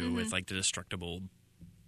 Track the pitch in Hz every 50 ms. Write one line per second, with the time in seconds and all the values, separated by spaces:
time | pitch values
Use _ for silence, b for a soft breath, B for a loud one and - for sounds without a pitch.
0 | 87 - - - - 220 92 92 92 - 98 95 95 - - - 87 - 107 95
1 | 87 87 87 90 95 92 - - - - - - - - - - -